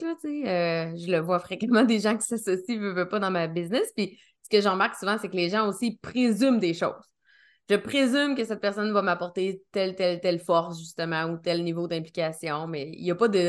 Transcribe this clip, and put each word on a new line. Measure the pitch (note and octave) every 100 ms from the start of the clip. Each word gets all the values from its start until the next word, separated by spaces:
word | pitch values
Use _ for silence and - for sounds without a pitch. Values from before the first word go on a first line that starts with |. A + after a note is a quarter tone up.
là, | E4 E4
tu | D4+ D4
sais, | B3
euh, | F3+ E3+ E3 E3 E3+
je | E3+
le | E3+
vois | E3 F3
fréquemment, | - F#3 A3+ A3
des | A#3+ A3
gens | G#3 G#3+
qui | -
s'associent, | A3+ G3+ F#3 F#3 A3+
veulent, | G3+ F3+
veulent | F3+
pas, | G#3+
dans | F#3+
ma | F3+ E3
business. | E3 E3+ A#3+ A4+ -
Puis | F#3+ - _ _
ce | -
que | G#3
je | G3+
remarque | F#3+ F#3 -
souvent, | F#3+ G#3+
c'est | G3+
que | F3+
les | F3
gens | G#3 G#3+
aussi | G3 A#3 G#3+
présument | - B3+ B3 G3+ C4+ A#3
des | F3+
choses. | E3 F3 - - _ _ _ _ _ -
Je | G3+
présume | G#3+ C#4 C4 C#4 C#4+ C4+
que | A3
cette | G#3+
personne | G3+ G3+ G#3
va | G3+
m'apporter | F#3+ F3 F3+ F3+ F#3+ F#3+ _
telle, | G3+ F#3+ F#3
telle, | F3+ E3+
telle | F3+ E3+
force, | - E3+ F3 E3
justement, | E3 - E3 D#3+ E3
ou | E3
tel | E3 E3+ E3+
niveau | E3 F3
d'implication, | E3 D#3+ - D#3+ D#3+ E3 D3+ E3
mais | D#3 C#3
il | - F3
y |
a | F3
pas | A#3
de | G3